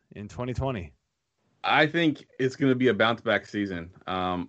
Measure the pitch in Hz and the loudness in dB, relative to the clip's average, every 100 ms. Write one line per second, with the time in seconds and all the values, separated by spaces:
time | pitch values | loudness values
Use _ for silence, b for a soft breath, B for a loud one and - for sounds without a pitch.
0 | _ - 104 - 123 120 135 120 80 _ | _ -16 -14 -10 -8 -6 -6 -6 -10 _
1 | _ _ _ _ _ _ - 123 156 165 | _ _ _ _ _ _ 0 2 4 2
2 | 165 - - - 131 - 139 123 127 101 | 2 0 -6 -2 -2 2 2 4 4 4
3 | 110 117 113 101 - 104 101 87 85 - | 2 0 0 -2 -2 -4 -4 -6 -10 -14
4 | - 92 92 90 | -8 -4 -2 -4